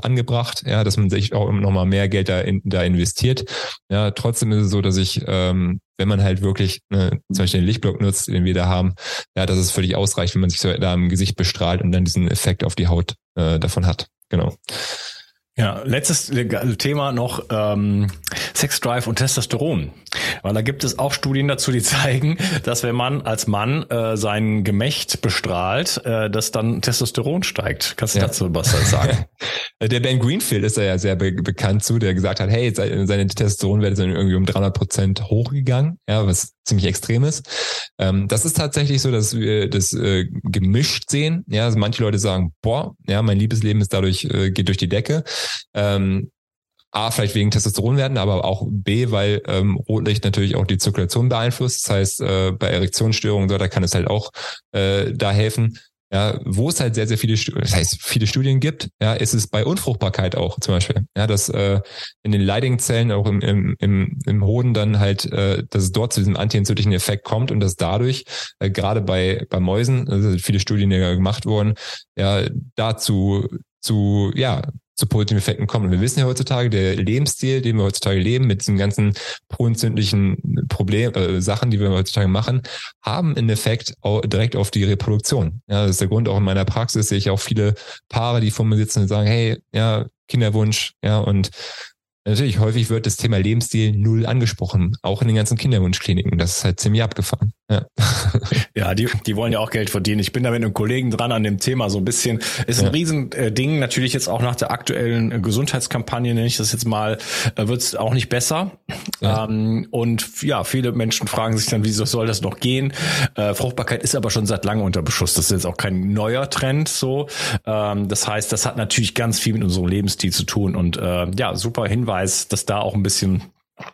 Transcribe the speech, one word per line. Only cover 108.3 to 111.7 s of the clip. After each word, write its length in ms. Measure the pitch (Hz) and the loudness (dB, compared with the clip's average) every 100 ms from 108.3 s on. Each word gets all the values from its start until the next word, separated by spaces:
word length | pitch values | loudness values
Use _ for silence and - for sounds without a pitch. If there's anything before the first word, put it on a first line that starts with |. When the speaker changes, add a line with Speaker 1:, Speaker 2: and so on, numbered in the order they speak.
| 120 - 160 190 - - - - - | -2 0 -2 -4 -8 -14 -12 -10 -2
Speaker 1:
Ja. 240 | 107 110 110 | 0 0 0
Speaker 2:
Ähm, 420 | 110 110 113 - | 0 2 0 -2
und 320 | 123 117 113 | -2 0 0
f-, 200 | - - | -4 -4
ja, 200 | 147 123 | -2 -2
viele 280 | - 131 123 | 0 0 0
Menschen 360 | 117 113 - - | 0 0 -2 -2
fragen 280 | - 113 110 | 0 0 0
sich 120 | |
dann, 160 | - | 0